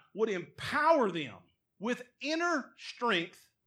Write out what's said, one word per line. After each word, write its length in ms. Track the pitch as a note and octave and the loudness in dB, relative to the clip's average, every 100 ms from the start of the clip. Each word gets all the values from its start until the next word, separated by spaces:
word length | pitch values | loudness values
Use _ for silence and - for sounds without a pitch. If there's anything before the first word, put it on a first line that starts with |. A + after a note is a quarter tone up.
| _ | _
would 160 | F#3+ A3 | -2 -2
empower 840 | F#3 D#3 - - C#4 D4+ D#4+ G#3 | -2 -6 -10 -4 2 4 6 4
them 240 | E3+ C3+ F2+ - _ _ _ | 0 -6 -10 -20 _ _ _
with 220 | G#3+ A#3+ - _ | -4 -4 -6 _
inner 440 | C4+ E4 F4 D4+ - - | -4 -2 0 0 -4 -12
strength 600 | - - A#3+ F3+ E3+ - _ _ | -18 -4 0 0 -2 -10 _ _